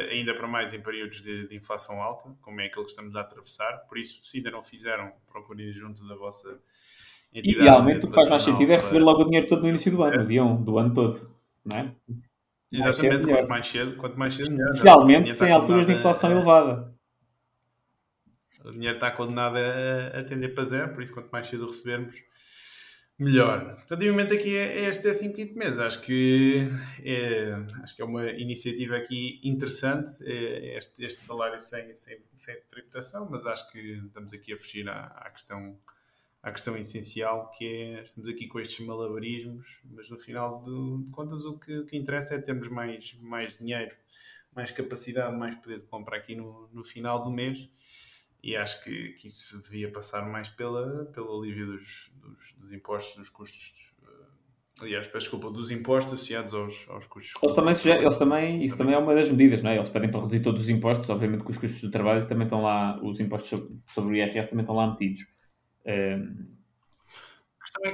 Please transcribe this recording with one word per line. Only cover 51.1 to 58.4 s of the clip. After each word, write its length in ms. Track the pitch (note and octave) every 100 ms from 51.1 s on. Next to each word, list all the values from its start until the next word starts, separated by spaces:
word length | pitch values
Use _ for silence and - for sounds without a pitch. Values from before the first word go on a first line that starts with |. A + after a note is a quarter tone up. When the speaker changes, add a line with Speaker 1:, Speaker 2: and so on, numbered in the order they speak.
| B2 A2+ G#2+
Speaker 1:
alívio 240 | G#2+ G#2 G2+
dos, 360 | G2 G2+ - - _
dos, 320 | G#2 G#2 - _
dos 140 | G2
impostos, 460 | G2 - G#2 - G2+
dos 100 | G2
custos, 640 | _ G#2 - - - - _
eh, 240 | _ - _ _ _ _ _ -
aliás, 300 | A2+ G2+ G#2
peço 200 | A2+ -
desculpa, 220 | A2 G#2+
dos 200 | G#2+ A#2
impostos 420 | A#2 A#2+ C3 C3+
associados 400 | C3 - A2+ G#2
aos, 340 | G#2 G#2 - -
aos 180 | G2+ -
custos 280 | - - -
Speaker 2:
Eles 100 | D3
também 200 | D3 D#3+
Speaker 1:
do 20 | E3+
Speaker 2:
suge-, 140 | D#3+
Speaker 1:
trabalho. 180 | E3+ D3
Speaker 2:
eles 100 | -
também, 460 | C#3+ D#3